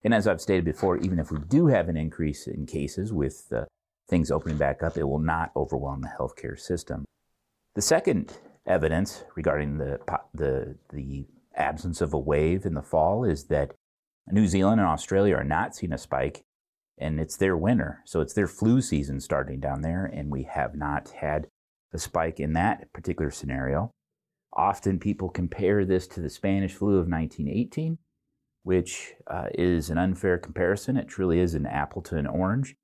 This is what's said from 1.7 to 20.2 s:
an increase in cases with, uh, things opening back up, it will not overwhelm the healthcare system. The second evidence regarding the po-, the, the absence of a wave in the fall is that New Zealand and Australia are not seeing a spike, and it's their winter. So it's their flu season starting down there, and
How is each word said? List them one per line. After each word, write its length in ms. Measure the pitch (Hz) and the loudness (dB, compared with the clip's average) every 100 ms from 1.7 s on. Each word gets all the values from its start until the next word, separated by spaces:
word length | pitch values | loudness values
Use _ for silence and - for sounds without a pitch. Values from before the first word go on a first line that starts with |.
| 113 82 | 6 4
an 80 | 78 | 0
increase 500 | 78 - 78 73 - | -2 -2 -2 -2 -8
in 200 | - 69 | -8 -6
cases 460 | 76 71 - 107 | -4 -4 -4 -4
with, 400 | 98 67 - - | 0 -2 -4 -6
uh, 120 | 57 - _ _ _ _ | -6 -6 _ _ _ _
things 220 | 87 76 | 0 2
opening 260 | 78 82 76 | 0 0 0
back 260 | 71 69 | 0 0
up, 140 | 82 82 | -2 -2
it 80 | |
will 140 | 71 73 | -2 0
not 320 | 78 80 82 - | 0 0 -2 -4
overwhelm 460 | 71 65 69 69 | -2 -4 -4 -6
the 100 | 67 - | -10 -6
healthcare 400 | 64 - - - | -8 -6 -12 -12
system. 460 | - 90 - 69 69 _ _ _ _ _ _ | -6 -6 -4 -10 -10 _ _ _ _ _ _
The 80 | - | -4
second 560 | 190 165 - 98 - - - _ | 2 2 4 0 -2 -12 -20 _
evidence 600 | - 90 78 80 98 - - | 0 2 2 2 -2 -6 -12
regarding 440 | - 78 73 73 73 | -4 0 0 -2 -2
the 200 | 69 69 - | -4 -4 -4
po-, 220 | 73 - | -6 -6
the, 440 | - 71 65 64 67 _ | -4 0 0 -4 -12 _
the 340 | 73 67 69 67 _ _ - | -10 -8 -8 -10 _ _ -4
absence 440 | 71 78 87 82 | -2 -2 -6 -2
of 140 | 82 | 0
a 40 | 73 | 0
wave 460 | 71 73 78 92 | 2 2 4 2
in 100 | 98 | 0
the 80 | 76 | -4
fall 420 | - 82 82 104 | 0 2 4 2
is 220 | 120 76 - | 0 0 0
that 280 | 73 71 - _ _ _ _ - | 0 0 -6 _ _ _ _ 0
New 180 | 98 101 | 2 4
Zealand 340 | 95 95 110 | 6 4 4
and 80 | 92 | 4
Australia 480 | 76 - 98 101 73 | 0 2 4 4 4
are 80 | |
not 300 | 69 78 110 | 2 0 -2
seeing 180 | - 90 | -4 -6
a 60 | 67 | -6
spike, 440 | - 65 69 - _ _ _ _ _ _ | -4 -2 -2 -4 _ _ _ _ _ _
and 220 | 73 78 | -4 -2
it's 180 | 80 - | -4 0
their 200 | 95 87 | 2 2
winter. 460 | 92 120 76 - | 2 2 0 -8
So 160 | - 82 | -4 -2
it's 140 | 76 | 0
their 120 | - 92 | 0 0
flu 340 | - 107 127 | 2 4 4
season 400 | 127 78 69 69 | 2 -2 -2 -6
starting 380 | - 71 65 67 | -2 -2 -2 -4
down 220 | 69 69 | -4 -4
there, 240 | 78 90 | -2 -2
and 260 | 95 76 | -4 -6